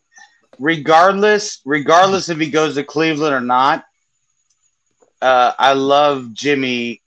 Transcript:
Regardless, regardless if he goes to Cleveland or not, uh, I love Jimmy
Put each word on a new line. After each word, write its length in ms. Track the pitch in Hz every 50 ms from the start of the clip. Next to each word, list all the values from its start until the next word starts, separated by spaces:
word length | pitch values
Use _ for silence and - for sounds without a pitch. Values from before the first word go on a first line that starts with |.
| _ _ _ _ - _ _ _ _ _ _ -
Regardless, 1000 | 127 156 165 156 135 151 160 160 175 190 196 196 202 214 208 202 208 - - - -
regardless 640 | 131 147 151 139 127 160 175 190 196 196 190 - -
if 80 | 170 151
he 120 | 160 156
goes 260 | 131 156 156 156 131
to 80 | 143 143
Cleveland 500 | - - 147 160 160 160 143 151 156 135
or 80 | 127
not, 440 | 120 123 123 127 131 143 160 156 - _ _ _ _ _ _ _ _ _ _ _ _ _ _ _ _ _ _ _ _ _ _ _ _ _ _ -
uh, 320 | - 127 131 123 123 120 - -
I 160 | 123 135 135
love 580 | 135 135 139 139 143 147 147 143 135 127 120 110
Jimmy 680 | - - 139 147 139 131 127 123 120 120 120 117 - _